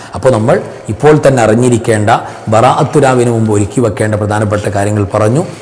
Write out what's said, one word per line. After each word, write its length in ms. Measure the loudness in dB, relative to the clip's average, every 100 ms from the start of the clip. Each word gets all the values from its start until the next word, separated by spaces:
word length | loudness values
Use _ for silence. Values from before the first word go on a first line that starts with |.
| -14 -2
അപ്പോൾ 140 | 0
നമ്മൾ 320 | 2 2 -2 -4 -12 -10
ഇപ്പോൾ 300 | 0 2 4 4
തന്നെ 160 | 2
അറിഞ്ഞിരിക്കേണ്ട 680 | 2 2 2 0 0 0 0 0 -2 -10 -2
ബറാഅത്തുരാവിന് 840 | 2 2 2 0 2 2 2 2
മുമ്പ് 220 | 0 0
ഒരുക്കി 280 | 0 -2 -2
വെക്കേണ്ട 340 | -2 -2 -2 -2
പ്രധാനപ്പെട്ട 540 | -2 -2 -2 -2 -2
കാര്യങ്ങൾ 380 | -2 -2 -2 0
പറഞ്ഞു. 320 | 0 0 0 -4 -10